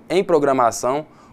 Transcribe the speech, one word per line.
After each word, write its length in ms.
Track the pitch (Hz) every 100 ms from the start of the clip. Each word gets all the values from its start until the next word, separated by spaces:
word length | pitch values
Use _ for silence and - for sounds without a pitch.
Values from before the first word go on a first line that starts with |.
| -
em 160 | 170
programação, 800 | 196 160 143 131 120 107 123 143 151 - -